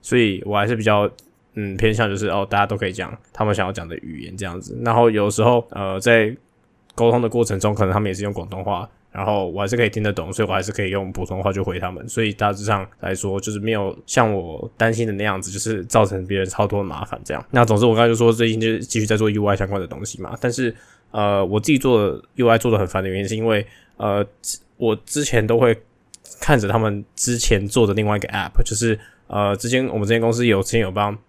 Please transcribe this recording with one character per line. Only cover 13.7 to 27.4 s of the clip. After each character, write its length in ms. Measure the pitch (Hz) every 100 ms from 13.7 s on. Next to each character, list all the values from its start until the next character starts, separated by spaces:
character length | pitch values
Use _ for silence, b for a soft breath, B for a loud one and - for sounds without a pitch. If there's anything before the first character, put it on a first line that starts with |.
有 260 | 107 98 - -
像 260 | - 113
我 380 | 101 85 80 - _
担 160 | 113
心 140 | 110 113
的 60 |
那 120 | 98
样 160 | 107 95
子， 100 | 95
就 80 | 95
是 260 | 110 107 92
造 180 | 117
成 220 | 101 95 90
别 100 | 98
人 80 | 92
超 200 | - 104
多 140 | 101
的 40 |
麻 200 | 95 71
烦 140 | - -
这 80 | -
样。 120 | - -
那 140 | 127
总 140 | 113 104
之 80 | 120
我 80 |
刚 100 | 110
才 40 | 117
就 60 |
说 180 | 113 117
最 160 | 113 113
近 120 | 110
就 180 | 113 113
继 220 | 120 113
续 60 | 107
在 100 | 107
做 140 | 107
U 140 | 104 104
I 100 | 98
相 100 | 95
关 140 | 98
的 60 | 90
东 180 | 69
西 160 | 104 -
嘛， 160 | 95 -
但 120 | 123
是， 220 | 120 123 110 b b b
呃， 320 | 107 101 101 92
我 120 | 104
自 140 | 110
己 60 | 139
做 240 | 131 120
的 200 | 101 67 -
U 140 | - 120
I 100 | 113
做 120 | 120
得 80 | 107
很 80 | 92
烦 160 | 98
的 60 | 95
原 120 | 95
因 80 | 98
是 60 |
因 120 | 110 113
为， 200 | 107 98 b b _
呃， 300 | 104 101 101 _ - - _ _
我 180 | 117 110 -
之 180 | 147
前 220 | 143 120 110
都 120 | 117
会 220 | 123 110 _ _ _ - - -
看 180 | - 139
着 100 | 101
他 100 | 113
们 240 | 110 104 101
之 240 | - -
前 280 | 120